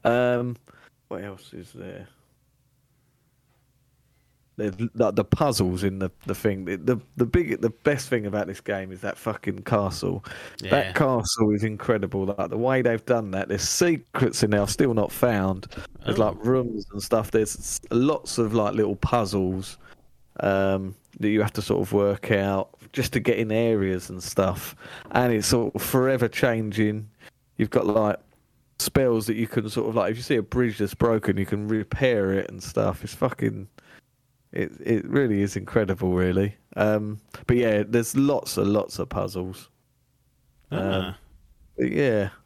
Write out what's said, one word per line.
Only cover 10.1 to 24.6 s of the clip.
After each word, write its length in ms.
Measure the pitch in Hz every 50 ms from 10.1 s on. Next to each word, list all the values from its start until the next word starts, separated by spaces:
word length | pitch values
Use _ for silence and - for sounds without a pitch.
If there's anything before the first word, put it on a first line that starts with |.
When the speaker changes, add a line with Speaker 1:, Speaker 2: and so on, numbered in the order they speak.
| 90 - - - - - - - - -
Speaker 2:
Yeah. 80 | - 98
Speaker 1:
That 240 | - 143 - 95 92
castle 560 | - 156 135 131 117 104 - - - 113 107
is 120 | 104 101 110
incredible. 640 | 110 107 104 - - 117 104 98 92 95 98 95 95 101
Like, 120 | 98 92 87
the 80 | -
way 240 | 110 117 127 131 131 120
they've 220 | 120 117 110 -
done 260 | - 123 117 110 98
that, 180 | 92 95 98 -
there's 180 | 98 98 -
secrets 760 | - - - 180 175 165 - - _ - - 131 117 - - -
in 80 | 104
there 100 | 104 104
I've 80 | 101 101
still 240 | - - 147 131 113
not 180 | 110 101 -
found. 560 | - - - 123 113 101 95 95 95 92 95 - - - - - - - -
There's 140 | 110 107 110
Speaker 2:
Oh. 60 | 110
Speaker 1:
like, 180 | 107 95 104 107
rooms 400 | 120 127 131 123 120 110 107 92 -
and 100 | - 101
stuff. 300 | 98 - 120 110 98 -
There's 260 | - 113 107 - -
s-, 240 | - - - - - - -
lots 480 | 113 120 127 147 151 - - - -
of, 160 | - 117 107 110
like, 220 | 113 107 101 104
little 200 | 110 107 98 101
puzzles, 800 | 98 - - - 120 110 95 101 98 95 92 95 95 95 - - - - - - _ _ - _ _ _ _ _ -
um, 560 | - 101 98 98 98 98 95 95 95 95 95 _ _ _ - -
that 100 | 107 104
you 120 | 104 107
have 120 | 104 110 -
to 80 | -
sort 200 | 101 - 104 90
of 120 | 95 98 107
work 380 | 104 101 101 101 - - -
out 380 | 110 98 98 98 98 95 95 - - _ - -
just 220 | - 131 127 - -
to 60 | 127
get 180 | - 123 117 101
in 120 | 113 107
areas 580 | 110 113 117 117 113 104 98 95 92 90 - -
and 100 | 92 92
stuff. 540 | - - - - 98 95 95 -